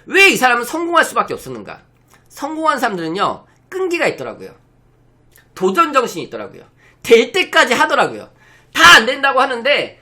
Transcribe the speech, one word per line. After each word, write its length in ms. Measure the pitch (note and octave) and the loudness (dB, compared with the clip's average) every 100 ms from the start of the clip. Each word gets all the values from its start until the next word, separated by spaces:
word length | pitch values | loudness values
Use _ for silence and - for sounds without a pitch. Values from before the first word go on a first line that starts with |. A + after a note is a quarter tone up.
| - | -4
왜 220 | F4 G4 | 2 4
이 80 | A3+ | 4
사람은 260 | B3+ A#3+ A#3 | 2 0 -2
성공할 380 | D#4 E4+ E4 - | -6 -2 0 0
수밖에 280 | A#3+ - | -2 -6
없었는가? 500 | B2+ C3 A#2 F#2 D#2 _ _ _ _ _ | -8 -12 -14 -14 -18 _ _ _ _ _
성공한 480 | - C#4+ D#4 D#4 C#4 | -12 -10 -4 -2 0
사람들은요, 680 | A#3 F#3 D#3+ F#3 D#3+ F#2+ - _ _ | -2 -4 -6 -4 -4 -6 -14 _ _
끈기가 360 | F#4 F#4 E4+ A#3 | -6 -4 -2 -2
있더라고요. 460 | - A#2+ G2 F#2 - _ _ _ _ _ _ _ _ _ - | -4 -10 -14 -18 -20 _ _ _ _ _ _ _ _ _ -4
도전 380 | F#3 F#3+ D#4+ | -2 0 0
정신이 320 | C#4 A#3 E3+ - | 0 -2 -6 -12
있더라고요. 380 | A2+ G3 - - _ _ _ | -12 -14 -18 -20 _ _ _
될 300 | - A3+ B3+ | 4 4 4
때까지 420 | F#4 - D#4+ B3 | -2 0 2 2
하더라고요. 560 | B3+ D#4 C4+ D3+ G#2+ - _ _ _ _ | 2 0 0 -2 -4 -16 _ _ _ _
다 240 | - E4 D#4 | 4 6 6
안 80 | A3+ | 4
된다고 320 | C#4 C#4 C4 | 0 0 2
하는데 580 | C#4 A#3+ B3 B3 C3 - | 0 0 0 0 -2 -10